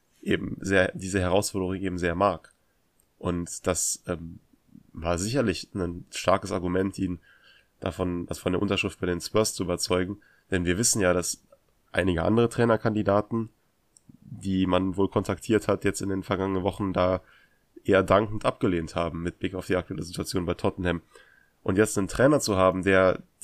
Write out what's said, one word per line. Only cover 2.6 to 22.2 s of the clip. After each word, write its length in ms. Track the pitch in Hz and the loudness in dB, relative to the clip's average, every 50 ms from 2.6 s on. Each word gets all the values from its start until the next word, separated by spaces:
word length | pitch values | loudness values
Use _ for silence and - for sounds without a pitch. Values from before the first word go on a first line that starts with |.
| _ _ _ _ _ _ _ _ _ _ _ _ | _ _ _ _ _ _ _ _ _ _ _ _
Und 480 | - 90 87 87 87 - - - - | -4 -4 -2 -2 -4 -6 -10 -6 -2
das, 380 | 95 90 - - - - - _ - | -2 -2 0 -2 -4 -4 -6 _ -10
ähm, 320 | 90 80 82 82 87 - _ _ _ _ _ _ _ - _ _ | -10 -8 -8 -14 -16 -18 _ _ _ _ _ _ _ -20 _ _
war 260 | _ - 82 82 87 87 | _ -4 0 0 0 0
sicherlich 520 | 92 107 120 143 123 107 87 - - - _ | 0 0 0 0 0 0 0 -2 -6 -10 _
ein 320 | 101 90 87 85 87 - _ | -4 -4 -4 -6 -8 -12 _
starkes 400 | - - - - 92 98 - 92 | -12 -4 0 2 2 2 0 -4
Argument, 480 | 98 95 87 90 90 90 95 98 95 - | -4 -4 -2 0 0 0 0 0 -2 -4
ihn 200 | 98 90 87 85 - _ _ _ _ - _ _ _ _ _ _ | -4 -4 -4 -6 -10 _ _ _ _ -20 _ _ _ _ _ _
davon, 460 | - 95 85 - 92 90 87 87 85 - | -8 -8 -4 -2 -4 -2 -2 -4 -6 -8
also 140 | 90 - | -10 -6
von 100 | - 107 | -2 -2
der 100 | 90 87 | 0 0
Unterschrift 380 | 104 101 98 98 - 98 - _ | 0 0 -2 -2 -2 -4 -4 _
bei 80 | - 90 | -4 -2
den 140 | 90 87 | -2 -4
Spurs 320 | - - - 110 110 107 - | -6 -2 0 2 2 2 0
zu 100 | - 98 | -4 -4
überzeugen, 540 | 85 87 87 - - 92 92 92 92 101 - _ _ _ _ _ _ | -4 -2 -4 -2 0 0 0 0 -2 -4 -10 _ _ _ _ _ _
denn 140 | - 92 87 | -2 0 2
wir 120 | 85 90 92 | 2 2 2
wissen 220 | 120 - - 117 | 2 0 2 2
ja, 140 | 98 90 87 | 4 4 4
dass 280 | 90 85 - - - _ _ _ _ _ _ _ _ _ _ - | 2 0 -2 -8 -10 _ _ _ _ _ _ _ _ _ _ -2
einige 300 | - 90 92 87 82 82 | 0 0 2 2 2 2
andere 260 | 87 107 113 117 117 | 2 4 4 4 2
Trainerkandidaten, 1000 | - - 120 117 113 107 - 117 107 107 101 98 98 104 101 - 113 113 113 110 _ _ _ _ _ _ _ _ _ _ _ _ - _ | 2 0 2 2 2 2 2 -2 -2 0 0 2 2 2 2 0 -4 -6 -6 -6 _ _ _ _ _ _ _ _ _ _ _ _ -20 _
die 460 | _ - - - - 98 95 92 92 | _ -20 -18 -10 -4 -2 2 2 2
man 320 | 90 90 90 95 95 87 92 | 4 4 2 2 0 0 0
wohl 120 | 98 95 | 0 0
kontaktiert 600 | - 110 95 - 98 85 - - 110 104 - - | 2 -2 -2 -2 -4 -6 -2 0 0 2 2 2
hat, 160 | 101 92 - | -2 0 0
jetzt 160 | 101 92 - | -2 -2 -2
in 80 | 101 98 | -4 -4
den 140 | 95 95 90 | -4 -4 -2
vergangenen 400 | - 101 90 95 95 95 92 90 | -4 -2 -2 -2 -2 -2 0 0
Wochen 280 | 98 92 - 104 95 | -2 -2 -2 -4 -2
da 300 | 90 92 90 92 92 90 - _ _ _ _ _ _ _ _ _ _ - _ | 0 2 2 2 2 0 -4 _ _ _ _ _ _ _ _ _ _ -12 _
eher 180 | - 101 95 92 | 4 4 4 6
dankend 420 | 90 95 98 110 104 107 110 - | 6 4 4 4 2 -4 -4 -4
abgelehnt 500 | 127 123 - - 110 90 85 82 80 - | -4 -4 0 0 0 0 0 -4 -4 -4
haben 280 | 92 85 85 80 82 82 | -4 -4 -4 -4 -4 -6
mit 160 | 87 - - | -6 -6 -6
Blick 160 | - 92 95 | -8 -6 -6
auf 120 | 92 90 - | -6 -4 -2
die 80 | 95 | -2
aktuelle 280 | 90 87 - 95 - 90 | -2 -2 -4 -8 -10 -10
Situation 420 | 87 90 - 82 - - 95 90 | -10 -8 -8 -8 -4 -4 -4 -2
bei 80 | 82 87 | -2 -4
Tottenham. 480 | - - 101 - - 90 90 85 85 - _ _ - - _ _ _ _ _ _ _ _ | -2 -2 -4 -2 0 -2 -2 -2 -2 -6 _ _ -20 -20 _ _ _ _ _ _ _ _
Und 140 | - 95 92 | 0 2 4
jetzt 200 | 110 104 - 107 | 2 2 2 -2
einen 100 | 98 92 | -4 -4
Trainer 320 | - - | 0 2